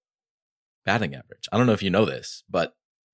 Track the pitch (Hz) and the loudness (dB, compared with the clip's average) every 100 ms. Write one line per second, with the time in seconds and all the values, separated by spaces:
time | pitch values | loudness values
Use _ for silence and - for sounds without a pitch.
0 | _ _ _ _ _ _ _ _ 95 110 | _ _ _ _ _ _ _ _ -2 0
1 | 80 67 - - - 107 123 104 98 95 | -2 -8 -18 -16 -2 2 2 2 2 2
2 | 95 65 - - - 92 80 _ _ _ | 2 -2 -10 -16 -4 -2 -2 _ _ _
3 | _ | _